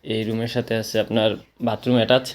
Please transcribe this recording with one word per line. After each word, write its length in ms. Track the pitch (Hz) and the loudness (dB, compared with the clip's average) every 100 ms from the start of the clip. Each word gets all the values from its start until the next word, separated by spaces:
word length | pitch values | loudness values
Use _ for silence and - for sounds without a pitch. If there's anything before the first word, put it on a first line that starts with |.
এই 180 | - 110 | -4 -4
রুমের 280 | 110 113 117 120 | -2 -4 -2 -4
সাথে 180 | 120 113 | -2 -4
আছে 200 | 107 110 | 0 -2
আপনার 300 | 104 113 110 101 - _ | 0 2 2 0 -12 _
বাথরুম 340 | 117 107 127 123 | -4 -2 2 2
অ্যাটাচ 300 | 110 127 127 | 4 4 2